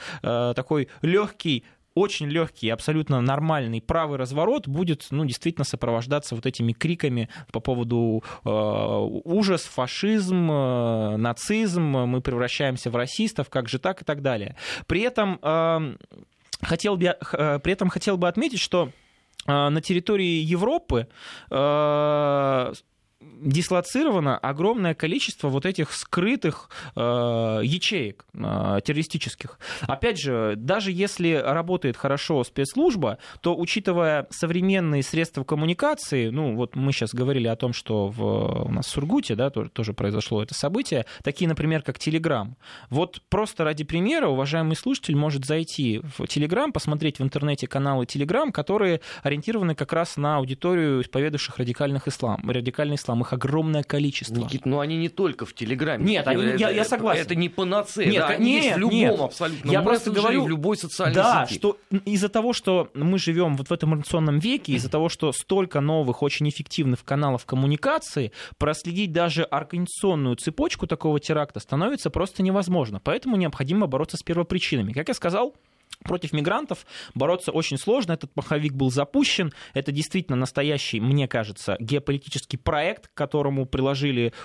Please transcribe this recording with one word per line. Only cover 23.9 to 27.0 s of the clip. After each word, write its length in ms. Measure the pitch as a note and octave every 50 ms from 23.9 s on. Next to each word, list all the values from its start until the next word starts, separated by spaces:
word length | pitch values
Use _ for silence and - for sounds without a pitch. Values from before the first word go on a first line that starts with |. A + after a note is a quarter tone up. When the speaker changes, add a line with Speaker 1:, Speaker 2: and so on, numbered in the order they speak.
| - B3+ D#4 D#4+ A3 F#3 D3+ C#3 B2+ -
Speaker 1:
огромное 560 | - B2+ C#3 C#3+ E3+ G#3 A#3+ A#3+ F#3+ E3+ D#3+
количество 540 | - - D#3 F#3 C#4 - - - - - C#3+
вот 180 | C3 C#3 C3+
этих 260 | F#3 F#3 - D#3 - -
скрытых, 800 | - - - - F3+ F3 G#3+ C4 - - E3 C#3+ - - - - - - C#3 -
э, 640 | -